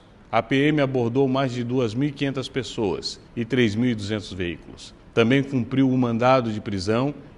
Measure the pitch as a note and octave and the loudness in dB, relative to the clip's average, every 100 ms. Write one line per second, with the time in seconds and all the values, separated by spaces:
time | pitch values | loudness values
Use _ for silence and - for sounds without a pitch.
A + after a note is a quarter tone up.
0 | - - - A2+ A#2 C3+ D3+ D3+ C3 C3 | -20 -20 -2 -2 2 2 2 2 0 0
1 | A#2 C3 C3+ C3 C3+ A#2+ A#2+ C3 A#2 A#2 | 0 2 2 0 -2 -4 -2 -2 0 -2
2 | D3 C#3 C#3 C3 A#2+ C3+ - - G2+ C#2+ | -4 -2 -4 -4 -6 -6 -6 -2 -2 -2
3 | - - - A#2+ B2 B2+ A2+ G#2 B2 G#2+ | -6 -12 -10 -8 -2 2 2 2 0 -2
4 | G2+ G#2+ - F#2 F2 D#2 - - - - | -4 -6 -6 -6 -6 -6 -14 -20 -20 -20
5 | - A#2 A2+ C#3 C3+ C3+ A2 C3 C3 B2+ | -2 2 4 4 2 -2 0 2 4 4
6 | A#2+ A2+ B2+ C3 A#2 G#2 A2 G2 F#2+ A#2 | 2 2 4 4 2 -4 -4 -2 0 0
7 | C#3 C#3+ - | 0 -4 -14